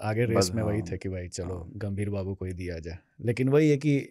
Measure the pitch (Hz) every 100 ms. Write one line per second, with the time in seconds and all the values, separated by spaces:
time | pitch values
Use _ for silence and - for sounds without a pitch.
0 | 107 110 120 98 92 110 107 104 - 90
1 | 98 92 90 - 90 90 85 104 104 98
2 | 101 101 95 98 92 90 90 82 80 85
3 | _ - 110 120 131 147 156 143 151 139
4 | -